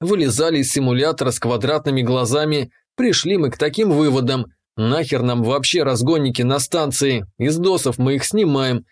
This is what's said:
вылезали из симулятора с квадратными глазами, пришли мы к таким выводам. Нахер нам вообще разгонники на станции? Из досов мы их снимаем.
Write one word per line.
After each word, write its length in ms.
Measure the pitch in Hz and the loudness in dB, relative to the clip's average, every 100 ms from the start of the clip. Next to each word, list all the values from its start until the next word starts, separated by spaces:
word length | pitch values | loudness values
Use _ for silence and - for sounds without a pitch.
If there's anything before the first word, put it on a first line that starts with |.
вылезали 600 | 170 202 139 113 165 156 | -2 0 2 2 0 2
из 100 | - | 0
симулятора 580 | 147 131 123 151 160 127 | 0 0 2 0 0 -2
с 80 | - | -2
квадратными 600 | 117 120 117 151 143 135 | -2 0 0 -2 0 0
глазами, 720 | 120 127 120 147 151 151 123 _ _ - | 0 0 0 0 0 -2 -4 _ _ -2
пришли 400 | 254 170 170 196 | 0 0 0 0
мы 140 | 143 | 0
к 80 | - | -2
таким 320 | 147 214 214 | -2 0 2
выводам. 560 | 151 151 131 127 131 110 _ _ - | 2 2 2 0 -2 -6 _ _ -4
Нахер 460 | 113 147 151 135 | 0 0 0 0
нам 200 | 123 120 | 0 0
вообще 400 | 113 139 - 175 | 0 0 0 0
разгонники 580 | 135 120 127 160 139 123 | 0 0 0 0 0 0
на 180 | 123 139 | 0 0
станции? 680 | - 175 147 - 139 120 98 - | 0 -2 -2 0 0 -2 -6 -4
Из 200 | 131 160 | -2 0
досов 400 | 185 180 135 123 | 0 0 0 0
мы 160 | 131 | 0
их 100 | 139 | 0
снимаем. 600 | - 208 185 139 131 120 - | 0 0 2 2 0 -2 -6